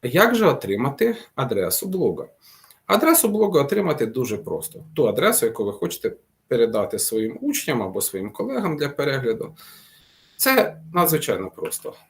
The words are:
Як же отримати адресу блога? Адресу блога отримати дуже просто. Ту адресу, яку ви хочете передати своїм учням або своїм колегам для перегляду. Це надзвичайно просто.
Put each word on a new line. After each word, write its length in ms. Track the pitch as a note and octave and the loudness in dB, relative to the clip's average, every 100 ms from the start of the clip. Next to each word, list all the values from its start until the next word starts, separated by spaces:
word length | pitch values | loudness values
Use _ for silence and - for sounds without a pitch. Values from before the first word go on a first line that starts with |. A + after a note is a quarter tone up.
Як 320 | B2+ C#3+ A#3 | 0 4 4
же 120 | A#3+ G3+ | 6 4
отримати 680 | B2+ - G2+ C3 C#3 A3+ A3+ - | 2 0 0 0 0 0 0 -8
адресу 520 | - B2+ G2+ F2 - F#3 | -4 -2 0 0 -2 -4
блога? 420 | F#3 C3 E2 - _ _ - _ - _ | -2 0 -2 -8 _ _ -20 _ -20 _
Адресу 420 | G3+ D#4+ E4 A3+ | 2 6 4 4
блога 320 | G#3 G#3 E3+ | 2 4 4
отримати 460 | C#3 G#3 F#3 D3+ A2+ | 2 2 0 0 -2
дуже 320 | A#2+ A#2+ G#2+ | -2 -4 -4
просто. 460 | - D#2+ - - - - | -4 -8 -8 -14 -12 0
Ту 120 | A#2+ | 2
адресу, 380 | G#2 G3 A#3 A2+ | 4 2 2 0
яку 180 | A2+ | 0
ви 80 | G2+ | -4
хочете 440 | G2+ F3 - G#2+ - _ _ _ | -2 -6 -4 -6 -6 _ _ _
передати 500 | B2 A#2 A2 G2+ G#2 | 2 2 2 -2 -2
своїм 400 | - A2 A2 C3 | -2 -2 -2 -4
учням 420 | C#4+ C#4+ - C3 | -4 -4 -2 -2
або 180 | F#2+ G2 | -2 -4
своїм 300 | - F#2+ G2 | -4 -4 -8
колегам 460 | - A#3+ B3+ F#3+ D3+ | -6 -6 -2 -2 -2
для 120 | C#3+ | -4
перегляду. 680 | C#3+ C#3+ C3+ B2 A2+ G#2+ - - - - _ _ _ _ _ | -2 -2 0 -2 -2 -6 -12 -20 -20 -20 _ _ _ _ _
Це 400 | C4+ C4 - - - | 2 4 2 -2 -6
надзвичайно 560 | F3 E3 D3+ - F#2+ F#2+ | 0 2 2 0 -4 -4
просто. 440 | - E2+ - - - _ | -8 -8 -8 -10 -14 _